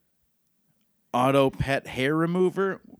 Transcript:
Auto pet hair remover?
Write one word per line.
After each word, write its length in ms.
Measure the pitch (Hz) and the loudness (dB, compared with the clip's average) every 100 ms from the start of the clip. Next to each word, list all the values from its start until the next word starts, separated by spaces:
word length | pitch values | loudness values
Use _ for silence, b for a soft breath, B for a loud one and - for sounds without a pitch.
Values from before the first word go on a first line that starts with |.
| _ _ _ _ _ _ _ _ _ _ _ | _ _ _ _ _ _ _ _ _ _ _
Auto 360 | 120 131 139 135 | 0 2 4 2
pet 380 | - 135 139 - | 0 -2 -2 -4
hair 280 | - 135 156 | -4 -2 0
remover? 680 | 165 175 185 160 196 185 - | 0 0 0 0 -4 -6 -12